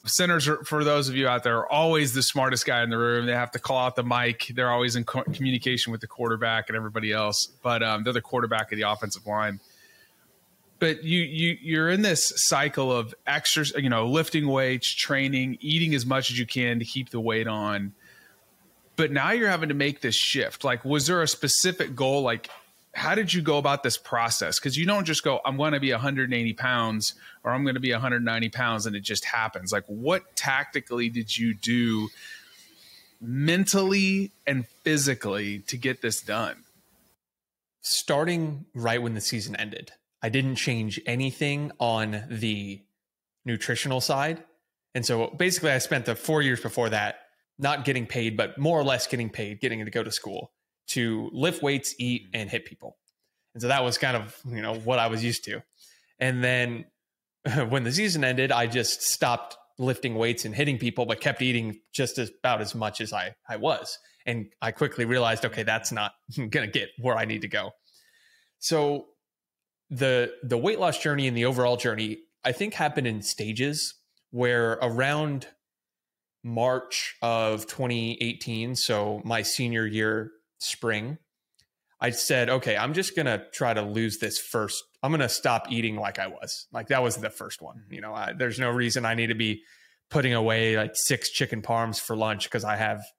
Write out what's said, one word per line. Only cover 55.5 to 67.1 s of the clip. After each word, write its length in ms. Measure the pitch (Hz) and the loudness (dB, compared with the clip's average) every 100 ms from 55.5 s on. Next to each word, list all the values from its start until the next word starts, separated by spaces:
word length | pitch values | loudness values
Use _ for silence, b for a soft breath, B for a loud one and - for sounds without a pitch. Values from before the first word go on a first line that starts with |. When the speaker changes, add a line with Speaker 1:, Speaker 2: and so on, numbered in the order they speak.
| 107 - b b b b b | -12 -12 b b b b b
Speaker 2:
And 260 | 131 123 | 0 2
then 400 | 123 127 120 117 - _ _ _ _ _ | 2 2 0 -4 -10 _ _ _ _ _
<laughs> 240 | 135 127 117 | -2 0 2
when 160 | 135 | 2
the 80 | 120 | 2
season 320 | 151 208 160 | 0 0 2
ended, 280 | 131 127 131 | 2 2 2
I 140 | 120 117 | 2 2
just 340 | 123 110 - | 0 0 -2
stopped 560 | - - 135 120 - - _ - | -2 0 2 0 -4 -18 _ -4
lifting 380 | 127 123 123 110 | -2 -2 -2 0
weights 280 | 117 117 | 0 0
and 100 | 113 | -2
hitting 240 | 104 147 123 | 0 0 0
people, 280 | 120 131 117 | -2 0 -2
but 140 | 110 | 0
kept 200 | 147 - | 0 0
eating 400 | 127 120 113 107 _ | 0 0 -2 -8 _
just 260 | - 127 - | -2 -2 -2
as, 120 | 113 | -6
about 300 | - 127 110 | -2 0 0
as 140 | 104 | -2
much 260 | 113 107 - | -4 -4 -4
as 120 | 107 | -6
I, 240 | 104 92 - - | -4 -6 -8 -10
I 80 | 110 | -2
was. 420 | 156 120 - - b b b | 0 0 -4 -12 b b b
And 260 | 117 104 - | -4 -6 -6
I 120 | 113 | -6
quickly 320 | - 147 - | -2 -2 0
realized, 400 | 117 127 117 110 | 0 2 2 2
"Okay, 180 | 117 113 | -2 -2
that's 300 | 107 113 - | 0 0 -2
not 200 | 117 104 - - | -4 -4 -6 -12
<laughs> 200 | 139 110 | -6 -2
gonna 160 | 147 104 | -2 -2
get 240 | 120 101 - | -2 -4 -4
where 180 | 123 | 0